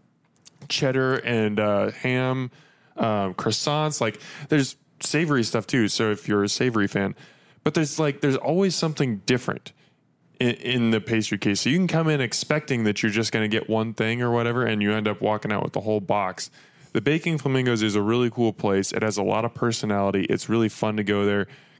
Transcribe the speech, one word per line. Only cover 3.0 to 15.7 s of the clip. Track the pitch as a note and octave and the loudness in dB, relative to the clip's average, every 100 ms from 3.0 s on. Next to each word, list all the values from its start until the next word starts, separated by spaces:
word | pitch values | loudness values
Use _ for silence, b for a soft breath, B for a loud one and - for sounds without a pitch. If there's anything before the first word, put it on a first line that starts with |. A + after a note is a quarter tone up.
| A2+ G#2+ F#2+ | 0 0 -2
croissants. | F#2 A2+ G#2+ - D3 D3+ D3 | -2 -4 -2 -2 0 -2 -2
Like, | A2 - B B D3 | -4 -4 B B -2
there's | D3+ B2+ - _ - | 0 0 -6 _ -10
savory | - D3+ E3 C#3 | -4 -2 0 0
stuff | A2+ A#2 - | 0 -2 0
too, | C3 G#2 | 0 0
so | - A2 | 2 0
if | G#2 - | 0 0
you're | G#2 | 2
a | G2+ | 2
savory | - B2+ A2+ G2+ | 2 0 2 0
fan. | G2+ G2 - B B B B | 0 -2 -4 B B B B
But | D#3 | -2
there's, | E3 D3+ - | 0 -2 0
like, | D3+ C#3 | -2 2
there's | D3 C3+ | 0 0
always | B2+ E3+ G3 - | 0 2 2 0
something | E3 D3+ C#3 G2+ - | -2 0 -2 -2 0
different | B2 - - - _ b b _ _ _ - | 0 0 -8 -10 _ b b _ _ _ -2
in, | B2 - | 0 0
in | - B2+ A2+ | -2 0 2
the | A2 | 2
pastry | A2 A2+ G#2+ G2+ | 0 -2 0 -2
case. | G#2+ G2 | 0 0
So | A#2+ | 2
you | E3 | 2
can | F3+ | 2
come | D#3+ D#3+ | 2 2
in | D3+ | 0
expecting | B2 - - D3+ - B2 A2 | 0 -4 -2 -2 0 0 2
that | G2+ | 2
you're | A2+ | 0
just | G#2+ A2 | 0 0
gonna | A2+ G#2+ | 0 0
get | A2+ - | 0 0
one | A2 A2+ | 0 0
thing | G#2+ A2 A#2 | -2 -2 0
or | B2 | 0
whatever, | A#2 A#2 A#2+ A#2 | 0 0 0 0
and | G#2+ | 0
you | G#2 | 2
end | G#2+ G#2+ | 2 0
up | G2+ | 0
walking | G#2+ G#2+ G#2 | 0 0 -2
out | G#2 | -2
with | - | -2